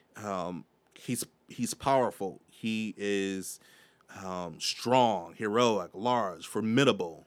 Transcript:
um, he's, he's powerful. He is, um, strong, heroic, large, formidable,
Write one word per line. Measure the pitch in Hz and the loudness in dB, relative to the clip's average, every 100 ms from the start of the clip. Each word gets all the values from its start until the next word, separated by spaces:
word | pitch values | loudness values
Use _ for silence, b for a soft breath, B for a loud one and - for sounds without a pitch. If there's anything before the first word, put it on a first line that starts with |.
| B - | B -12
um, | 104 95 87 90 - _ _ | -6 -4 -4 -8 -12 _ _
he's, | - - 120 - _ - | -12 -6 -6 -6 _ -14
he's | - 117 | -6 -6
powerful. | - - 135 113 - 95 - _ | -2 2 2 2 -2 -8 -10 _
He | - 113 110 110 - | -8 -4 -4 -4 -4
is, | 101 101 98 95 90 - b b b b - 98 | -2 0 0 -4 -8 -12 b b b b -20 -12
um, | 95 92 87 78 | -8 -6 -8 -6
strong, | - - 120 127 120 95 82 80 | -6 -4 4 6 6 2 -4 -6
heroic, | 110 113 120 104 87 | 0 4 4 4 -2
large, | 95 120 123 98 80 - | -4 0 2 0 -4 -8
formidable, | - 110 120 139 101 87 78 | -2 2 6 6 4 0 -8